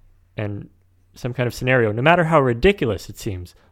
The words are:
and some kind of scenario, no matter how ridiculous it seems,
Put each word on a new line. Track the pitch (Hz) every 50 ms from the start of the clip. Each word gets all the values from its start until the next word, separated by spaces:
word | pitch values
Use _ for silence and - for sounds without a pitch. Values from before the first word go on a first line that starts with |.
| _ _ _ _ _ _ _
and | - 107 104 101 101 - - _ _ _ _ _ _ _ _ _
some | - - 123 123
kind | - 123
of | 117 -
scenario, | - - 127 131 127 113 107
no | 107 113
matter | 127 160 175 180 165
how | 160 165 151
ridiculous | 135 127 117 117 127 190 202 - 156 117 98 - - -
it | 104 -
seems, | - 117 92 90 90 - - _ _ _